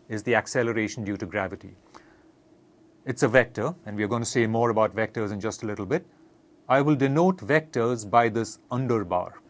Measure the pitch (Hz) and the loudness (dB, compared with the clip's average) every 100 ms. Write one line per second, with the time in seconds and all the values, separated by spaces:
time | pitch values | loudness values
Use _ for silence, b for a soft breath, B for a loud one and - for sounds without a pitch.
0 | - 107 123 110 - 135 117 113 107 - | -10 -6 0 0 2 -2 0 0 -4 -4
1 | 101 98 95 101 95 95 98 98 B B | -6 -6 -4 -4 -4 -8 -16 -20 B B
2 | B B B B _ _ _ _ _ _ | B B B B _ _ _ _ _ _
3 | 131 123 127 127 113 - 127 180 107 104 | -10 0 4 4 4 -2 -4 -6 -8 -4
4 | 104 117 113 127 113 113 117 110 104 98 | -2 -2 0 0 2 2 2 2 2 0
5 | 107 117 104 101 107 - 107 104 95 160 | -4 -2 -4 -4 -6 -6 -8 -6 -4 -4
6 | - b b b _ _ - 135 143 143 | -4 b b b _ _ 0 2 4 2
7 | 135 147 180 185 101 156 156 123 117 120 | 2 4 2 0 0 0 0 -2 0 -2
8 | 101 - 117 110 110 - _ 123 127 113 | 2 4 4 0 -4 -8 _ -4 0 -2
9 | 90 90 90 - - | 0 -2 -4 -12 -20